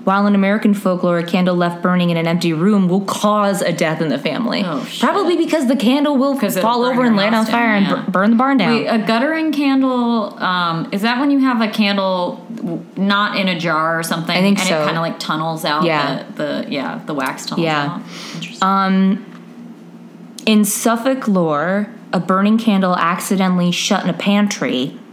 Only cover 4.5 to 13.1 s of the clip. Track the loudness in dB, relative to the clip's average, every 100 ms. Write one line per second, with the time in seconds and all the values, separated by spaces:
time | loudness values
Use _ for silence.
4.5 | -2 -2 -4 -8 -2 0 2 0 0 2
5.5 | 0 2 2 2 2 2 2 2 0 -2
6.5 | 0 0 2 0 2 2 4 2 2 2
7.5 | 0 2 2 2 0 -2 0 2 4 4
8.5 | 2 2 2 2 0 0 0 0 0 0
9.5 | 0 2 2 2 2 0 0 -2 -4 -2
10.5 | 0 0 -2 -4 -2 -2 0 2 2 2
11.5 | 2 0 0 0 2 0 0 -2 -6 -12
12.5 | -10 -6 -8 -8 -4 0